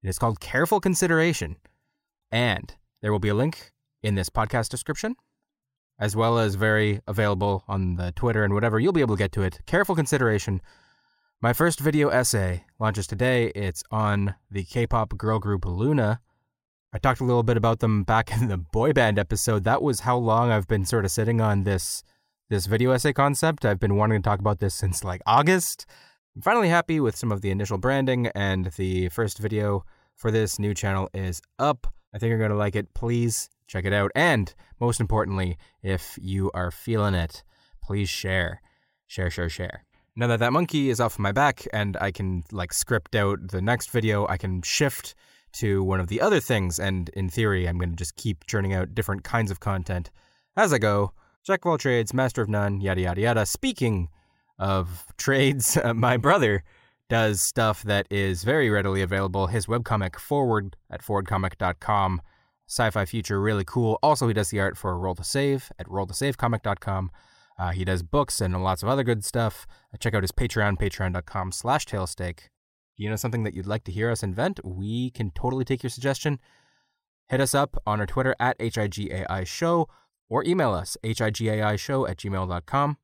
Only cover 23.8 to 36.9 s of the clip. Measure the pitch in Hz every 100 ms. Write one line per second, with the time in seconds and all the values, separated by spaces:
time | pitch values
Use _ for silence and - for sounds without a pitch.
23.8 | 104 101 107 107 92 101 101 101 101 -
24.8 | 98 87 98 92 - 117 147 185 - -
25.8 | - - - _ _ - - 233 190 170
26.8 | - 160 127 - 120 101 101 95 101 98
27.8 | 123 139 131 123 120 101 98 95 92 -
28.8 | 92 92 90 - 110 - 104 107 104 101
29.8 | - _ _ _ 113 110 107 - 104 101
30.8 | 101 95 95 98 95 90 _ _ 139 139
31.8 | - - _ 104 113 113 110 104 104 104
32.8 | 98 - 117 120 117 113 - _ _ 98
33.8 | 95 101 101 - 170 127 92 - - -
34.8 | 120 117 110 110 90 98 92 85 - _
35.8 | 98 95 - - 95 95 95 - 90 -
36.8 | -